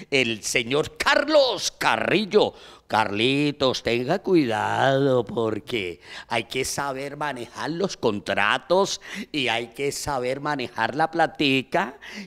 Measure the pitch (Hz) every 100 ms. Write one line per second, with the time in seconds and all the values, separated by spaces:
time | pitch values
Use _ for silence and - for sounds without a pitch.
0 | - 139 117 110 - 131 120 143 151 -
1 | - 294 285 311 262 185 - - 147 113
2 | - 185 202 202 113 - - - - 107
3 | 104 101 123 139 147 135 131 110 120 117
4 | 127 196 - 175 123 107 104 107 131 135
5 | 139 127 110 110 113 104 - 117 92 82
6 | - - - 117 113 127 131 - 139 131
7 | 139 147 147 127 117 104 123 170 196 -
8 | 120 104 - 98 104 131 - 180 196 -
9 | - 190 240 156 120 117 120 - 143 139
10 | - 135 123 139 147 143 120 - 113 147
11 | 160 170 156 - 143 135 - 175 208 -
12 | - 208